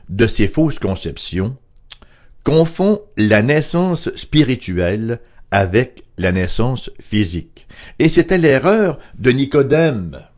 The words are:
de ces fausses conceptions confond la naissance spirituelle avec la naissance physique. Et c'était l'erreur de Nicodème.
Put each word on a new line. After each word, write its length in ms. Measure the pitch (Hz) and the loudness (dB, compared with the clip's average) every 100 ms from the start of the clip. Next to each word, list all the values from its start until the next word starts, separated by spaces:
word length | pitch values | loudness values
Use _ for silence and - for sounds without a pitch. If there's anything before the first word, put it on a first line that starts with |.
| - | -8
de 180 | 98 113 | 0 0
ces 220 | - 101 | 2 0
fausses 300 | - 156 - | 2 0 0
conceptions 760 | 98 92 87 - - 87 98 135 _ _ - - - _ - - | -4 -4 -8 -10 -8 -4 -4 -6 _ _ -20 -20 -20 _ -20 -10
confond 560 | - 156 160 - 190 208 - - | 0 2 2 0 0 0 -4 -2
la 240 | 107 107 | 2 4
naissance 720 | 113 151 156 170 185 165 - | 4 0 0 -2 -2 -2 -6
spirituelle 1080 | - - 151 135 127 - 90 87 104 113 117 - - - | -10 -2 2 2 0 -4 -2 -2 -2 -4 -8 -12 -20 -4
avec 540 | 98 95 98 127 - - - | -2 2 2 0 -6 -20 -4
la 160 | 90 | -2
naissance 580 | 92 90 - 113 131 - - | 0 -2 0 -2 -2 -10 -18
physique. 680 | - 107 98 85 80 - - - - - | -4 -2 -2 -4 -10 -20 -20 -20 -12 0
Et 100 | 160 | 2
c'était 300 | 165 170 185 | 4 2 4
l'erreur 600 | 165 135 151 220 196 139 - 90 | 4 4 2 2 0 -4 -12 -4
de 120 | 110 | 0
Nicodème. 880 | 127 135 151 127 151 165 120 87 69 - | 2 2 2 2 2 2 -2 -8 -12 -20